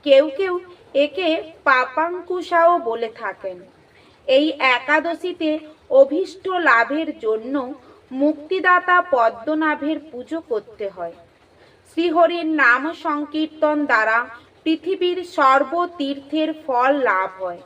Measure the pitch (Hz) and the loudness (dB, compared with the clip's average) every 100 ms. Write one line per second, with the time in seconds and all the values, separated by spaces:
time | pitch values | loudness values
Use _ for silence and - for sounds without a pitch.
0 | 302 269 302 - 381 359 359 - - 277 | 6 4 4 -2 -2 -4 -8 -20 -6 0
1 | 294 370 349 320 - - - 254 254 - | 0 0 0 0 -4 -4 2 2 2 -2
2 | 330 359 349 359 330 339 339 349 226 226 | -4 -4 -6 -8 0 4 4 4 -2 -6
3 | 226 220 214 190 196 180 190 _ _ _ | -6 -6 -10 -8 -12 -12 -20 _ _ _
4 | _ _ - 262 311 294 262 247 262 302 | _ _ 2 2 2 0 0 0 2 0
5 | 330 330 359 349 320 311 311 - _ 262 | 0 -6 -8 -4 -2 -2 -6 -20 _ 4
6 | 277 302 381 - 381 370 311 233 339 294 | 4 2 -4 -8 -6 0 2 4 2 -2
7 | 311 - 220 220 233 277 247 285 - - | -4 -6 -4 -4 -4 -6 -6 -12 -20 -20
8 | _ 262 294 302 302 381 370 359 359 359 | _ -2 0 0 -6 -2 2 2 4 2
9 | 359 262 226 226 - 311 311 302 285 311 | 2 2 2 0 -6 -2 -2 -2 -4 -6
10 | 311 247 247 320 320 220 208 208 196 180 | -8 -16 -10 -10 -6 -8 -8 -12 -12 -8
11 | 170 - - _ _ _ _ _ _ - | -12 -12 -20 _ _ _ _ _ _ -2
12 | 339 320 330 339 320 311 254 247 294 330 | 0 4 2 2 -2 2 4 4 0 -6
13 | 330 294 294 311 311 - 302 302 285 233 | -6 -4 -4 -6 -6 -2 0 0 0 0
14 | 220 226 247 - - _ 320 320 330 392 | 2 0 -2 -14 -20 _ -4 -4 -4 -4
15 | 359 359 359 - 262 277 277 339 349 - | -2 -4 -6 0 4 4 2 -2 -4 -4
16 | 277 277 - 311 311 311 - 247 262 285 | -6 -6 -6 -4 -2 -4 -4 0 2 2
17 | 247 190 190 190 185 175 | 0 0 -2 -6 -10 -10